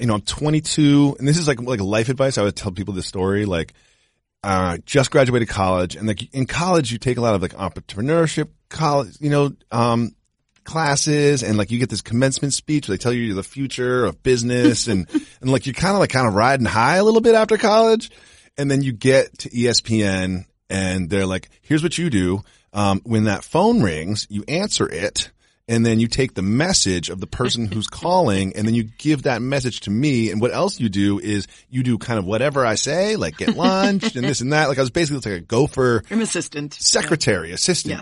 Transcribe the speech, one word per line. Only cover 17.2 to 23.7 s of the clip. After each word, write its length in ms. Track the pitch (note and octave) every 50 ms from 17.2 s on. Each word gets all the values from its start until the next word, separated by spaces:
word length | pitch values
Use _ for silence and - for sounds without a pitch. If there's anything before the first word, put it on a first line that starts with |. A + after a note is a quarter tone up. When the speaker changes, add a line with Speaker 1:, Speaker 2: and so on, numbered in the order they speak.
Speaker 1:
bit 140 | A3+ A#3 A3+
after 220 | A3 A3 A3 A3
college, 540 | G#3 - G#3 G#3 A3 A3+ A3+ A3 A3+ - - - - - - - - _ _ _
and 140 | - C#3+ C#3
then 120 | C3+ C3+ C#3
you 100 | C3 A#2+
get 460 | G2+ - C3 C3 C3+ - - _ -
to 120 | - C3 -
E 120 | A#2+ A#2 A#2+
S 120 | A2+ -
P 220 | - - A2+ A2 G#2
N, 420 | G2 F#2+ F#2 F#2 F#2 F#2 F#2 F#2 _ _ _ _ -
and 380 | F#2+ F#2+ F#2+ F#2 F#2 F#2+ F#2 D#2+
they're 160 | G2+ G2 F#2+
like, 240 | F#2 F#2+ F#2+ - - _ _
"Here's 220 | _ - C#3+ D#3 D#3
what 160 | E3+ - -
you 120 | F3 E3+
do. 320 | A#2+ F#2+ F2+ F2+ F#2 G2+ - _ _ _ _ _ -
Um, 280 | G2+ G#2 G2 G2 F#2+ -
when 200 | A#2 A2+ A2 G#2+
that 200 | A2 G2 - -
phone 380 | - - - F#3+ A3+